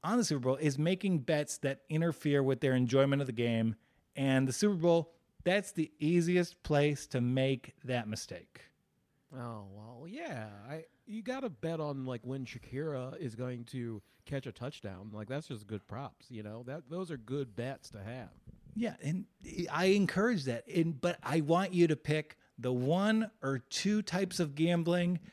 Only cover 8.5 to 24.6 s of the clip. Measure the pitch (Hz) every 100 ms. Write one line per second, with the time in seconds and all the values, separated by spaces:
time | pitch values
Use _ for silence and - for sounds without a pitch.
8.5 | - - _ _ _ _ _ _ 131 120
9.5 | 110 98 98 107 120 160 240 339 131 107
10.5 | 101 110 156 165 _ - 214 226 254 262
11.5 | 151 160 165 151 139 131 123 123 135 123
12.5 | 113 - 131 156 139 127 - 147 110 127
13.5 | 123 117 131 117 107 - _ - 143 131
14.5 | - 123 - 104 92 107 107 107 135 160
15.5 | 117 101 104 - 107 139 - - 117 104
16.5 | 113 123 147 127 170 185 147 110 139 131
17.5 | 98 120 139 - 110 98 123 110 - -
18.5 | - - 214 233 - 143 185 202 _ -
19.5 | - 170 151 185 202 190 180 220 220 131
20.5 | 117 - 160 165 139 175 175 - 160 147
21.5 | 165 190 180 170 151 - 151 147 - _
22.5 | - 127 127 127 175 202 220 220 - 135
23.5 | 135 - - 196 214 208 180 190 - 160
24.5 | 139